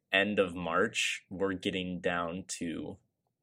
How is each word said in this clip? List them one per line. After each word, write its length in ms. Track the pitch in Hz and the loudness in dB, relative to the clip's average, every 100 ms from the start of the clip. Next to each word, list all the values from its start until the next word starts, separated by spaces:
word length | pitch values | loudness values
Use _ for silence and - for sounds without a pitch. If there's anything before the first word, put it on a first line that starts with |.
| _ | _
end 280 | 95 101 104 | 4 4 4
of 140 | 95 87 | 2 0
March, 680 | 85 85 113 123 - - - | 0 2 2 2 -2 -2 -6
we're 240 | 95 98 | -2 -2
getting 480 | 92 101 92 90 90 | 0 -2 -2 -2 -2
down 420 | 90 87 85 90 92 - | 0 0 -2 -4 -8 -6
to 380 | 87 78 78 95 _ _ _ _ | -6 -6 -8 -12 _ _ _ _